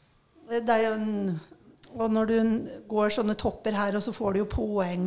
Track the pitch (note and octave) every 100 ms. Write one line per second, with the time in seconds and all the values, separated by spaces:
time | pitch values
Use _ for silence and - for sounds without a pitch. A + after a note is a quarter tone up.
0 | _ _ _ _ A3+ A#3 A3+ A3 A3+ A3
1 | G#3+ G#3 G3 D#3+ - - - - - A#3+
2 | A3+ A3 A3 A3+ A3+ A3+ - - - G#3+
3 | G#3 G#3 G#3 G#3+ G#3+ - A3 G3+ G3+ G3+
4 | G#3+ - G#3 F#3+ G#3 - G#3+ G#3 F3+ F3+